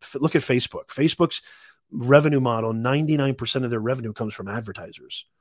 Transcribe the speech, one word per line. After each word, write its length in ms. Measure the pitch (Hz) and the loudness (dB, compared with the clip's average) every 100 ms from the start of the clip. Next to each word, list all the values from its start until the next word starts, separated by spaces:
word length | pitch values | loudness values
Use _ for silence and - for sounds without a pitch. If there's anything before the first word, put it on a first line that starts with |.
f-, 140 | - 135 | -12 -2
look 160 | 156 151 | 0 2
at 60 | |
Facebook. 460 | - 127 - 85 - | 2 0 0 -8 -12
Facebook's 540 | - 151 - 170 - - - - _ _ | -2 0 2 0 0 -12 -20 -20 _ _
revenue 500 | - 123 147 151 139 | -6 6 6 6 4
model, 320 | 127 113 113 | 2 0 -2
ninety-nine 600 | 113 123 143 156 151 139 | -2 0 0 2 2 0
percent 300 | 127 120 135 | -2 -2 -2
of 80 | 123 | -2
their 80 | 117 | -2
revenue 320 | 110 131 113 | -2 -2 -4
comes 220 | 107 110 | -6 -6
from 120 | - 95 | -6 -8
advertisers. 800 | 110 107 98 85 - 76 - - _ | -8 -8 -12 -16 -18 -16 -16 -16 _